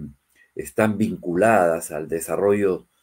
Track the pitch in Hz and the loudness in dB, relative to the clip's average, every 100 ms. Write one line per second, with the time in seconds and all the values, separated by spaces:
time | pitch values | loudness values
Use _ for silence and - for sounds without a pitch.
0 | 73 - _ _ _ - - - 110 101 | -10 -16 _ _ _ -14 -8 0 0 0
1 | 110 90 87 87 107 107 87 82 - 78 | -2 -4 -4 2 4 4 4 2 -4 -8
2 | 78 82 80 82 101 101 98 87 - _ | -6 -6 -4 0 2 2 2 -2 -6 _